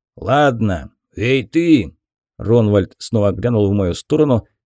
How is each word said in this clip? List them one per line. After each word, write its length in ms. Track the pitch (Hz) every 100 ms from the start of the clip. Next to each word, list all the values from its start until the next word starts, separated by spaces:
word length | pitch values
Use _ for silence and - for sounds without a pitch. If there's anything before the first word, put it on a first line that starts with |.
| _ -
Ладно, 720 | 98 143 143 117 107 85 67 _ _ -
эй 280 | 117 135
ты!» 520 | - 165 170 143 73 - _ _ _ -
Ронвальд 560 | 90 117 107 104 - _
снова 340 | - 110 101
глянул 380 | 92 120 113 98
в 40 |
мою 200 | 101 90
сторону. 520 | 82 - 156 147 117 - _